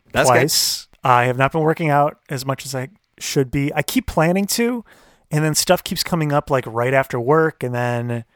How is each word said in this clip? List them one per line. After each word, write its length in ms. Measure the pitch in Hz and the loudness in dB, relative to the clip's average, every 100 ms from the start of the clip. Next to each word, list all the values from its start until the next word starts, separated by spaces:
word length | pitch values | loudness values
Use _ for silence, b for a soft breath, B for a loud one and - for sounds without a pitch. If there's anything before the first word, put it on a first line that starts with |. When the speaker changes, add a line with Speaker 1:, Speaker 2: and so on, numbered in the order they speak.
| _ | _
Speaker 1:
That's 160 | 120 139 | 2 4
good. 80 | 123 | 6
Speaker 2:
twice. 500 | 151 - - - - _ | 4 0 -2 -6 -12 _
I 220 | 131 123 | 2 4
have 120 | 123 123 | 4 2
not 160 | 135 | 0
been 80 | 165 | 2
working 300 | 156 160 160 | 0 0 2
out 280 | 143 147 - - | 2 2 -2 -10
as 160 | 135 135 | -8 -6
much 180 | 135 | -6
as 100 | 131 | -6
I 140 | 131 127 _ _ - | -8 -8 _ _ -14
should 320 | - 147 131 | -4 0 0
be. 220 | 143 143 | 0 -2
I 80 | 151 | -2
keep 240 | - 254 - | -2 -2 0
planning 400 | 175 160 190 202 | 0 2 0 -2
to, 380 | - 233 240 - b b b b | -2 -2 -4 -10 b b b b
and 140 | 151 | 0
then 100 | 156 | 0
stuff 300 | 151 - 175 | 0 2 2
keeps 180 | - 190 | 0 -6
coming 300 | - 170 151 | -4 -2 0
up, 180 | 143 - | -2 0
like, 140 | 135 120 | -2 -2
right 280 | 110 123 | -4 0
after 260 | 135 131 123 | 0 0 -2
work, 420 | 120 160 160 - | 2 2 2 -2
and 120 | 127 | -6
then, 500 | 120 120 120 120 117 - | -4 -2 -2 -4 -6 -10